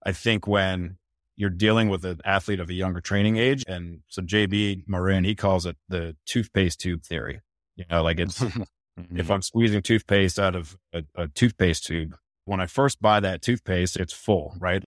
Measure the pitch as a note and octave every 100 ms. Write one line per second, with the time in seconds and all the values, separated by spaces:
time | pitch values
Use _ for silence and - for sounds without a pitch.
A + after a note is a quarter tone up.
0 | G2+ F#2 A#2 G#2+ G2+ G2+ F#2+ F#2 F2+ F#2
1 | _ _ _ - G2+ F2+ G#2+ A2+ G#2+ F#2
2 | F#2 E2+ G2 F#2+ G#2+ F#2+ E2+ F2+ F#2 E2+
3 | - G2+ G#2+ A2 B2 C3+ A#2+ F2 F2 D#2+
4 | _ - F2 G#2+ G2 G#2 G#2 F#2+ G2+ F2+
5 | F#2+ F#2+ F#2 G#2 G2 F#2 F2 D#2 - F2+
6 | E2 D#2 - B2 G#2+ G2 F2+ - F#2 E2
7 | - E2 - - - _ _ - F2 E2+
8 | E2 E2+ E2+ - A#2 A2+ G2 _ _ -
9 | F2 F2 E2+ G2 - A#2 A#2 G#2 - A2
10 | - G2+ F#2+ - G2 F2+ D#2 F#2 _ E2+
11 | D2+ - E2 - B2 - F#2 D#2+ - E2
12 | D#2+ - _ _ - F#2+ F#2 - C#3 -
13 | G#2+ G#2 G2 F2 - B2 - F2+ F2+ -
14 | F2 - - F#2 D2+ F2+ F2+ F#2+